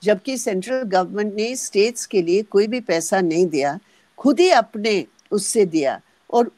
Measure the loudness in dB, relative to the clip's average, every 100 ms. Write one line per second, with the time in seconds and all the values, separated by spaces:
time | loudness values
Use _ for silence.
0 | -2 -2 -2 -6 -4 -4 -4 -6 0 0
1 | 0 -4 -4 -4 -4 -6 -4 0 0 -2
2 | -4 -2 0 0 2 0 0 -2 -2 -2
3 | 0 0 2 2 2 0 -2 -4 -12 _
4 | _ -2 0 4 4 4 2 -4 -2 0
5 | -2 _ _ -4 0 2 2 2 0 -2
6 | -10 _ -2 0 0